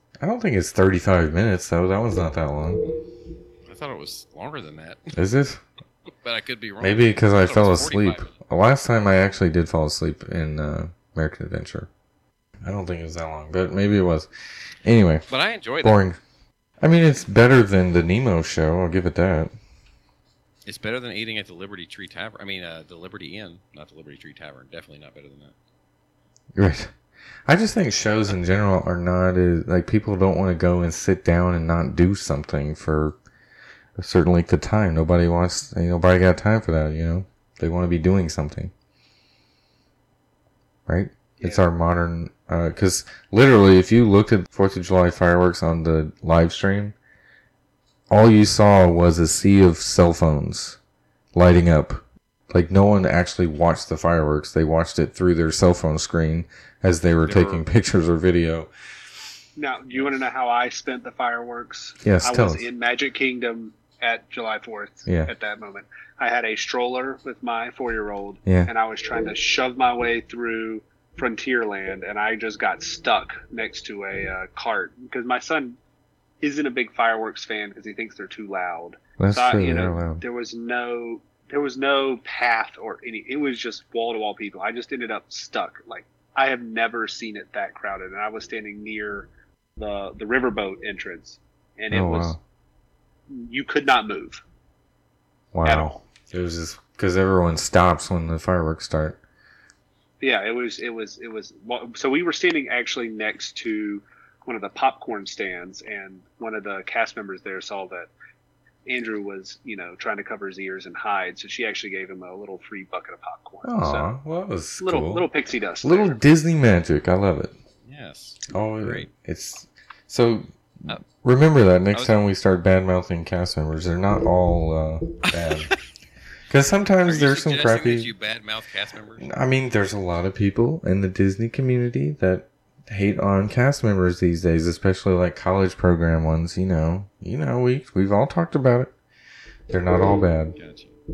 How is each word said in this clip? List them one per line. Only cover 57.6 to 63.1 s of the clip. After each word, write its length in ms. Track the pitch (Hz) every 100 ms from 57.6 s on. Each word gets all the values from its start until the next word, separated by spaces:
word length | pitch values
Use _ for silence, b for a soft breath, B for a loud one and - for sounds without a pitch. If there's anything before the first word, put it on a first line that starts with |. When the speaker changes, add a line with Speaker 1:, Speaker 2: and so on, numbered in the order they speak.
Speaker 1:
pictures 440 | 80 - 95 101 82
or 80 | 82
video. 520 | 90 87 82 82 78 B B B B B B B B -
Speaker 3:
Now, 240 | 147 127
do 140 | 131
you 100 | 127
wanna 140 | 139 135
know 120 | 131
how 180 | 123 123
I 200 | 120 123
spent 340 | - - 127
the 60 | 120
fireworks? 840 | - 123 120 120 120 120 - - -
Speaker 1:
Yes, 220 | - 92 123
Speaker 3:
I 60 |
Speaker 1:
tell 140 | 123 104
Speaker 3:
was 80 | 76
Speaker 1:
us. 60 |
Speaker 3:
in 160 | 120 120
Magic 360 | 120 123 139